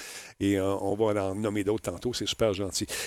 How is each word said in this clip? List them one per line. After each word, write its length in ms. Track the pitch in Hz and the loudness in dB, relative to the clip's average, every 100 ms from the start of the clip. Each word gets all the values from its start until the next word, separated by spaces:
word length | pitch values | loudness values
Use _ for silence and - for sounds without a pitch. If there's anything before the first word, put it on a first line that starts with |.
| - - - - | -12 -14 -16 0
Et, 200 | 98 98 | 2 4
euh, 160 | 95 98 | 2 2
on 140 | 98 101 | 0 2
va 280 | 110 104 | 4 4
en 120 | 95 98 | 0 0
nommer 280 | 110 104 | 0 0
d'autres 280 | 98 110 - | 0 0 -2
tantôt. 220 | 87 123 | -4 -4
C'est 140 | 117 101 | -4 -4
super 260 | - 113 | 0 2
gentil. 320 | 95 95 - 104 - | 2 -2 -4 -4 -6